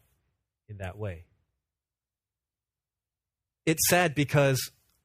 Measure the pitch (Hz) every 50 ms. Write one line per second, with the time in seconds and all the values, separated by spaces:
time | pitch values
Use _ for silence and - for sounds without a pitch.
0 | _ _ _ _ _ _ _ _ _ _ _ _ _ - 104 98 98 90 95 104
1 | 107 98 87 82 82 _ _ _ _ _ _ _ _ _ _ _ _ _ _ _
2 | _ _ _ _ _ _ _ _ _ _ _ _ _ _ _ _ _ _ _ _
3 | _ _ _ _ _ _ _ _ _ _ _ _ - 160 160 - - - 180 175
4 | 180 165 131 147 143 - - 147 143 139 131 123 - - - _ _ _ _ _